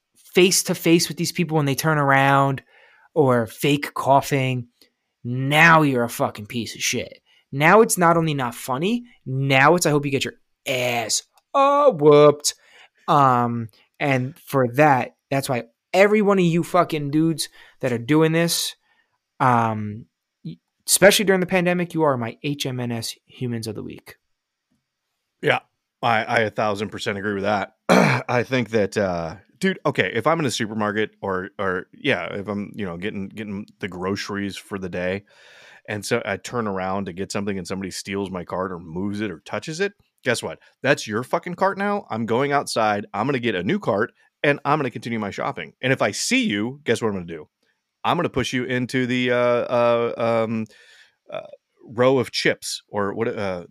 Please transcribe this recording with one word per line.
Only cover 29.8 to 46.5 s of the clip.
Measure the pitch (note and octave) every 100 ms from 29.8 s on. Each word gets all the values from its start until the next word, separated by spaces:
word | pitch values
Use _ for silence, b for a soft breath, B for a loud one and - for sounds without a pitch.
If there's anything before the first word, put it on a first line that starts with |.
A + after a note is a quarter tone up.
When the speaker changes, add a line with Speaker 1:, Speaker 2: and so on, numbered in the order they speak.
Speaker 2:
okay, | C#3+ C3 F#2+
if | A2+ D3+
I'm | E3
in | C3+
a |
supermarket | - G#2+ A2 G#2 G#2 G#2 _
or, | G2 F#2 F#2+ -
or | G2 F2+ -
yeah, | - C#3 F#2 E2+
if | G2+ G2+
I'm, | G2+ G2+
you | - F#2+
know, | E2+
getting, | G#2 G2+ G2
getting | - A2 G2 - _
the | G2+
groceries | F2+ F#2 G2+ - G2+ G2+ F2+
for | - G2
the | F#2
day, | F2+ F2+ G2+ b b b b b b -
and | G#2+ -
so | A#2
I | - F#2+
turn | - B2 G#2+
around | F#2+ F#2 G2 F#2+
to |
get | F2 F#2+
something | G#2+ G2+ F#2+
and | F2
somebody | F#2+ F#2+
steals | - G2+ G2 F#2+
my | F#2
cart | E2 F2+ F#2+
or | F2
moves | E2+ F2 G2+ G2+
it | G#2+
or | E2
touches | - G#2 E3 D#3
it, | G3+ - _ _
guess | B2+ A2+
what? | F#2 D#2 b _
That's | B2+ D3 A2+
your | G#2
fucking | B2+ E3+ F3+
cart | F3 G3 F#3+
now. | G3+ G3+ -
I'm | A2+ A2+
going | A#2 C#3+
outside. | C#3 G#2+ B2 G#2+ G#2 G#2+
I'm | G2+ C3
gonna | C3
get | A#2 F2+
a |
new | G2 G#3
cart, | C#3 G2+ A#2+ _ _ _
and | D3 C#3+
I'm | C#3 D#3
gonna | B2+
continue | A#2+ A2+ A#2
my | G2+
shopping. | - C#3 G#2+ D2 -
And | C3
if | C3
I | A2+
see | - - C4
you, | A#2